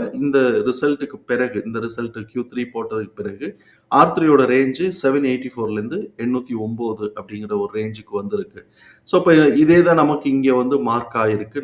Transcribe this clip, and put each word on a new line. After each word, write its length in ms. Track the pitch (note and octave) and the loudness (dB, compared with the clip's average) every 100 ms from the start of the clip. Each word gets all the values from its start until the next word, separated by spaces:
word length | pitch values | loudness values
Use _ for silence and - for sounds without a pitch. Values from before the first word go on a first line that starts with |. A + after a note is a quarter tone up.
| A#3 B2+ | 0 -4
இந்த 160 | C#3+ C3+ B2+ A2 A2+ | 0 2 2 0 -2
ரிசல்ட்டுக்கு 500 | B2 D3 C#3+ - - - | 0 -2 -2 -6 -10 -6
பிறகு, 280 | A#2+ B2 G#2 A2+ | -4 -4 -6 -8
இந்த 120 | A2+ | -6
ரிசல்ட் 380 | A#2 A#2 A#2 A2+ G#2+ | -8 -8 -10 -10 -10
கியூ 120 | B2+ A#2+ | -10 -8
த்ரீ 120 | B2 A#2+ | -8 -8
போட்டதுக்கு 400 | A2+ A2+ A2 G2+ - | -8 -8 -8 -8 -10
பிறகு 280 | G2+ G2+ D#3+ - _ _ - C3 | -12 -10 -12 -12 _ _ 0 2
ஆர் 140 | E3 E3+ | 2 4
த்ரீயோட 280 | D#3+ C#3 B2 | 4 6 6
ரேஞ்சு 340 | B2+ C3 C3 F#3 F3+ | 2 0 -2 -4 -2
செவன் 260 | C3+ C#3+ C3+ | 0 0 0
எயிட்டி 200 | B2+ B2+ | -2 -6
ஃபோர்லேருந்து 480 | A#2+ G#2+ G#2+ A2+ F#3 - - | -6 -6 -4 -6 -8 -10 -6
எண்ணூத்தி 320 | A#2 B2+ B2 A2+ A2 | -4 -4 -4 -6 -6
ஒன்பது 400 | A2+ A#2 G#2+ G#2 G2+ | -4 -6 -6 -8 -10
அப்படிங்கிற 340 | F#2+ G#2 G#2 G#2 | -14 -12 -6 -4
ஒரு 80 | G2+ G#2+ | -4 -6
ரேஞ்சுக்கு 360 | G#2+ G#2+ - G2+ | -6 -10 -10 -8
வந்திருக்கு. 400 | G2+ G2+ - F#2+ - _ - _ - | -6 -6 -8 -14 -20 _ -20 _ -2
So, 60 | F3+ | 2
இப்ப 160 | E3+ D#3 D3 B2+ | 6 6 6 6
இதே 160 | D#3 F3 E3+ | 6 6 6
தான் 140 | E3 | 4
நமக்கு 240 | D3 C#3+ C#3 C3+ | 2 0 0 2
இங்க 140 | C3 B2+ | 2 2
வந்து 160 | B2 C#3 | 2 0
மார்க் 360 | A#2+ A#2 A#2 A#2 | 0 -2 -2 -2
ஆயிருக்கு. 340 | A2 G#2 G#2+ C#3+ | 0 -2 -4 -10